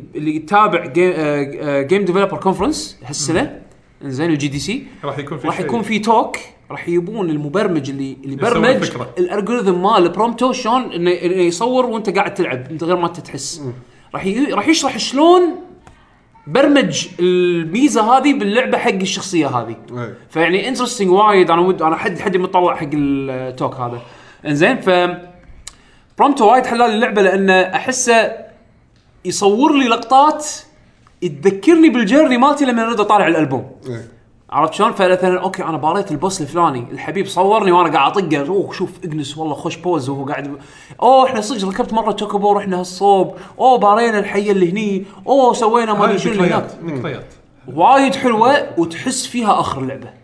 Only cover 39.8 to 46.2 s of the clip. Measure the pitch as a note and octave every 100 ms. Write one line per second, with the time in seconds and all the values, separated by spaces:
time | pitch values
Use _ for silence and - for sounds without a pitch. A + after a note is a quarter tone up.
39.8 | F3 E3+ B2+ C#3 C3+ C#3 C#3 C#3 - -
40.8 | - - A3+ C4 C4 B3 G3+ B3+ F#3+ F#3+
41.8 | A#3+ A3+ G#3+ G#3 G#3 G3+ G3+ G#3 G3+ F3+
42.8 | F3+ - G3 G3 F3+ - - - B3 B3
43.8 | G3+ G#3 A#3 G#3+ G3 G3+ G#3 G3 F3 G3
44.8 | G#3+ F#3+ G3 - - C4+ B3 A3 A3 A#3
45.8 | A3 G#3 G#3+ G3